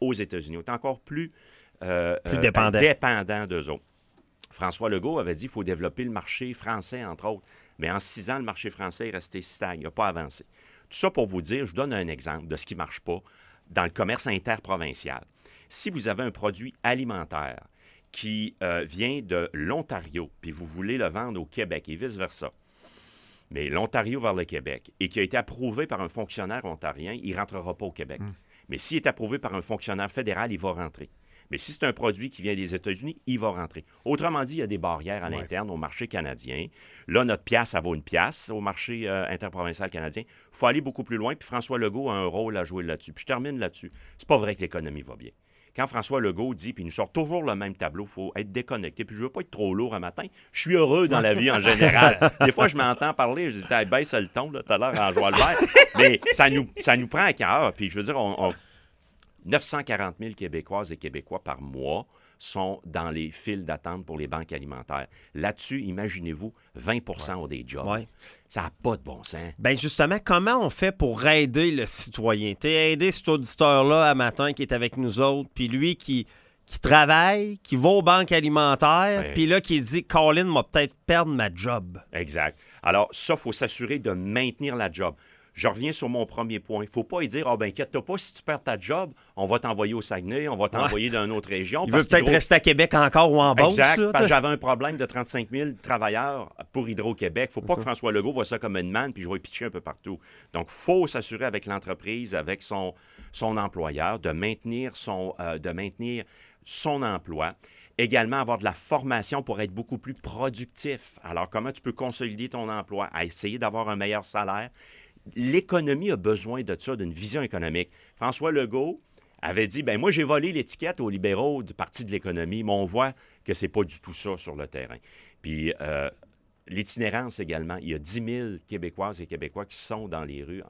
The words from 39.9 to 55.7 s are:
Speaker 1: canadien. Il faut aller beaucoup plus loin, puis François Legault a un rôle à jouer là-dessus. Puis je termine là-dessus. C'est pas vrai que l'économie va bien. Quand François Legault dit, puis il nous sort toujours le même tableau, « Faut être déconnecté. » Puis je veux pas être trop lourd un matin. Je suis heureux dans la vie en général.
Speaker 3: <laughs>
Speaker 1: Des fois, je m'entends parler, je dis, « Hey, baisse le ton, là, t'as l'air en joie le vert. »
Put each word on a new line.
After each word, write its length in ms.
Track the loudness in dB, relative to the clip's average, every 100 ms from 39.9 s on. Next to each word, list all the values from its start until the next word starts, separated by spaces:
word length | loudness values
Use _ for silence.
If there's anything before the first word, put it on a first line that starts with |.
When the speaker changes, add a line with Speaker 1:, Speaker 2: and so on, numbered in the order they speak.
Speaker 1:
canadien. 340 | -6 -8 -8 -12
Il 300 | _ _ 0
faut 100 | 2
aller 160 | 2
beaucoup 220 | -2 -8
plus 120 | -6 -4
loin, 160 | -4
puis 120 | -6 -6
François 320 | -8 -4 -2
Legault 320 | 0 -2 -2
a 40 |
un 120 | -2 -2
rôle 300 | -2 -2 -4
à 80 |
jouer 200 | -4 -6
là-dessus. 280 | -6 -8 -10
Puis 80 | -14
je 40 | -6
termine 320 | -4 -4 -4
là-dessus. 320 | -6 -6 -18 -20 -20 -14
C'est 100 | 2
pas 80 | 4
vrai 180 | 4 -2
que 40 |
l'économie 400 | -6 -6 -8 -10
va 140 | -14 -18
bien. 140 | -20 -20 _ _ _ -4
Quand 100 | -2
François 340 | -2 -2 0
Legault 340 | 0 0 -4
dit, 180 | -4 -10
puis 100 | -8
il 40 | -8
nous 60 |
sort 200 | -4 -2
toujours 320 | -2 -2 -2
le 100 | -2
même 220 | -2 -4 -6
tableau, « 280 | -6 -6 -10
Faut 260 | -10 -8
être 160 | -8 -6
déconnecté. » 540 | -8 -6 -6 -6 -8 -12
Puis 80 |
je 80 | -8
veux 60 | -8
pas 140 | -8
être 80 | -10
trop 240 | -4 -2
lourd 200 | 0 -2
un 60 | -4
matin. 240 | -6 -8 -12 -16 -12
Je 100 | -6
suis 120 | 2
heureux 320 | 4 6 6 4
dans 140 | 4
la 140 | 4
vie 180 | 4 4
en 80 | 6
général. 580 | 6 8 8 10 8 8
Speaker 3:
<laughs> 260 | 4 6
Speaker 1:
Des 60 | 4
fois, 160 | 6 4
je 100 | 4
m'entends 380 | 2 2 0
parler, 380 | 2 2 2 -2
je 60 | -4
dis, « 80 | 0
Hey, 160 | 2 4
baisse 260 | 2 2
le 140 | 0 0
ton, 240 | -2 -4
là, 120 | -6 0
t'as 100 | 2
l'air 240 | 2 2
en 120 | 2
joie 180 | 4 4
le 60 | 6
vert. » 220 | 6 6 6